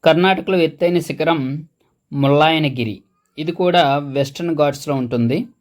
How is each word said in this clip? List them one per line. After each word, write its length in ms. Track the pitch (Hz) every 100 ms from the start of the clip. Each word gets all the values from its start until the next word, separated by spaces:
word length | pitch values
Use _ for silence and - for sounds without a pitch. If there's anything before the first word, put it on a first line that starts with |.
| 165
కర్ణాటకలో 520 | 160 185 190 185 185 160
ఎత్తైన 320 | - 175 175 160
శిఖరం 340 | 147 156 165 131 147 156 _ _ _ _
ముల్లాయనగిరి. 840 | 143 139 147 156 160 151 123 113 95 _ _ _ -
ఇది 120 | 156 175
కూడా 240 | 180 175 147 139 143 135
వెస్టర్న్ 380 | 139 - 170 156
ఘాట్స్లో 320 | 147 143 - 135
ఉంటుంది. 360 | 123 120 117 143 - _